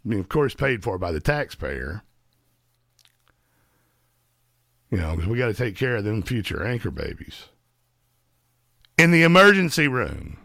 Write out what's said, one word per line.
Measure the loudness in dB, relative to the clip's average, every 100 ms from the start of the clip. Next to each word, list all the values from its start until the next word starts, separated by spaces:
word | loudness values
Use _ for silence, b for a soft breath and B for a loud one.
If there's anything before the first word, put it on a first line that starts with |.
I | -4
mean, | -6
of | -2
course, | -2 -2
paid | -2 -4 -2
for | -4 -6
by | -4
the | -4
taxpayer. | -4 -4 -6 -10 -10 -8 -10 -12 _ _ _ _ _ _ _ _ _ _ _ _ _ _ _ _ _ _ _ _ _ _ _ _ _ _ _ _ _
You | -4
know, | -2 -4
'cause |
we | -2 -2
gotta | -2
take | -2 -6
care | -2 -2
of | -2
them | -2 -4
future | -4 -6 -6 -6
anchor | -6 -4 -6
babies. | -8 -10 -10 -16 -20 -20 _ _ _ _ _ _ _ _ _ _ _ _ _ _ 4
In | 6
the | 6
emergency | 8 8 8 6 2 0 0
room. | 0 -4 -6 -12 -16